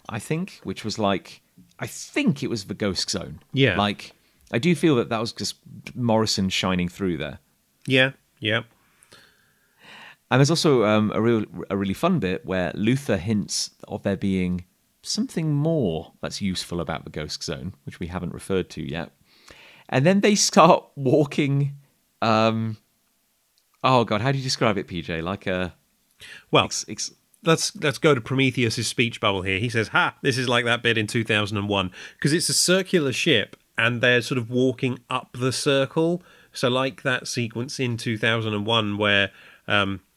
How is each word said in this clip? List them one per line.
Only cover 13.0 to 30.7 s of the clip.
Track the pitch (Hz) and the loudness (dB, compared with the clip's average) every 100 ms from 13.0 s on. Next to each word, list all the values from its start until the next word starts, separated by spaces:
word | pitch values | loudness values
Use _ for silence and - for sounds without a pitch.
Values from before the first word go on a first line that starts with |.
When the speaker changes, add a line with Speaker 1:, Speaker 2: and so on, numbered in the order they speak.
| 127 98 | 0 -2
Speaker 1:
hints | 92 107 80 - - _ - | 0 -2 -2 -6 -6 _ -12
of | 104 | -6
there | 101 98 | -4 -2
being | 98 95 90 90 - _ _ _ | 0 0 0 -4 -8 _ _ _
something | - - - 185 156 | -8 -4 -4 -4 -2
more | 143 156 165 98 80 - _ | 0 0 0 0 -2 -8 _
that's | 78 - | -10 -4
useful | 101 87 - 87 | -4 -4 -4 -6
about | 80 80 | -4 -6
the | - | -8
Ghost | 80 76 - | -10 -10 -8
Zone, | - 71 80 - | -8 -8 -10 -12
which | - - | -18 -12
we | 82 | -8
haven't | 90 87 | -8 -8
referred | - - 95 85 | -10 -4 -2 -2
to | - | -8
yet. | 69 80 - _ _ _ - - - - - | -8 -8 -10 _ _ _ -20 -20 -20 -20 -4
And | 131 | 2
then | 156 202 | 4 4
they | 208 | 4
start | 208 - 202 165 - - - | 4 4 6 8 6 2 -4
walking, | 131 147 143 - 143 139 139 - _ _ _ _ | 2 4 2 0 0 2 0 -4 _ _ _ _
um, | 113 110 113 113 110 110 _ _ _ _ _ _ _ _ _ _ | 2 4 4 2 -4 -6 _ _ _ _ _ _ _ _ _ _
oh | 127 127 | 2 4
God, | 104 107 | 2 0
how | 127 | 0
do | 139 | -2
you | |
describe | 131 - 117 98 | -4 0 0 0
it, | - | -4
P | 87 | -8
J? | 78 82 | -6 -6
Like | 82 101 101 | -4 -6 -4
a | 92 90 - _ _ _ _ - - _ | -2 -4 -8 _ _ _ _ -20 -20 _
Speaker 2:
Well, | 147 90 | 2 2
Speaker 1:
ex-, | - - | -4 -10
ex- | 107 - - _ _ - | -10 -12 -12 _ _ 0
Speaker 2:
let's, | 160 - - | 0 0 -2
let's | 147 127 | -4 2
go | 160 131 | 2 2
to | |
Prometheus's | - 131 131 127 113 120 110 | 0 0 2 2 0 0 -4
speech | - 117 - | 0 -2 0
bubble | 110 98 | 0 0
here. | 92 95 | -2 -2
He | 120 | 0
says, | 113 101 | -2 0
"Ha, | 165 160 - | 0 0 0
this | 143 123 | -2 0
is | 123 | 0
like | 120 | 2
that | 120 | 2